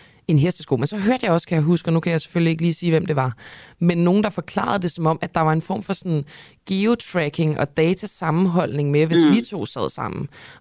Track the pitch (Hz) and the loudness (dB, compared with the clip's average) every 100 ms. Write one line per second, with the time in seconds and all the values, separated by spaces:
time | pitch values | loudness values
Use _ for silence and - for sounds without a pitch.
0 | - _ - 156 165 - - 127 - 208 | -20 _ 0 2 2 -2 -4 -2 -2 -2
1 | 196 254 214 170 - 165 151 175 - 160 | -2 0 2 0 0 0 2 2 2 0
2 | 170 165 - 175 165 160 170 165 175 151 | 0 -2 -2 0 0 2 -2 -2 0 0
3 | 147 143 131 117 - - - - 170 170 | 0 0 -2 -4 -14 -20 -16 -2 0 2
4 | 175 196 208 180 - 202 - 202 175 - | 2 2 0 -4 -6 -4 -2 -2 -2 -2
5 | 160 160 160 170 160 160 - 196 202 190 | -2 0 -2 0 2 2 -2 -6 -6 -6
6 | 185 151 139 - - _ - 190 208 240 | -2 -4 -4 -14 -20 _ -4 0 2 0
7 | - 180 147 - 160 151 143 - 160 185 | -2 -2 -2 0 0 0 -2 0 0 0
8 | 208 - 160 156 185 175 151 135 143 147 | -6 -6 -2 0 2 0 0 -2 0 2
9 | 160 170 156 220 233 190 104 - 85 - | 4 4 6 4 0 -6 -8 -4 -6 -4
10 | 117 - 143 - - - | -8 -8 -10 -14 -20 -8